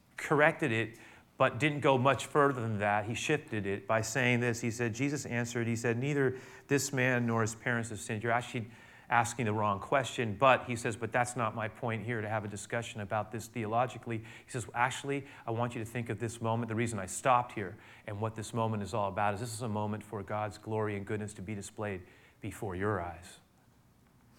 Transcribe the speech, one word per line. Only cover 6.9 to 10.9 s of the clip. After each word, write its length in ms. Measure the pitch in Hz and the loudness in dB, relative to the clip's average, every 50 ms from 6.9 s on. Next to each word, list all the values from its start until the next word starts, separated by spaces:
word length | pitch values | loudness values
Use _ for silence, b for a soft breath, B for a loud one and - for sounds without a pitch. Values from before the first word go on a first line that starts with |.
| - | 0
man 320 | 131 127 127 127 123 120 | 2 2 4 4 2 2
nor 160 | 117 117 113 | 2 2 2
his 140 | 110 107 - | 2 0 0
parents 340 | - - 131 120 117 113 113 | -2 -2 0 0 0 0 -2
have 100 | 110 98 | -6 -10
sinned." 220 | - - 113 107 | -6 -4 -4 -2
You're 100 | 107 120 | 0 2
actually 360 | 117 120 120 - - 123 107 - B B B B B B B B | 0 0 0 -2 -6 -6 -6 -6 B B B B B B B B
asking 380 | 123 117 117 110 - - 123 | 4 4 4 4 0 0 0
the 80 | 107 104 | 2 2
wrong 260 | 110 104 104 98 98 | 2 2 2 0 0
question, 560 | - - 143 139 123 - - - 120 110 101 92 | -2 2 2 2 2 0 -2 -2 -2 -2 0 4
but 240 | 139 131 127 110 - | 6 8 8 6 4
he 120 | - 120 | -2 -6
says, 200 | 117 - 123 | -2 -2 -2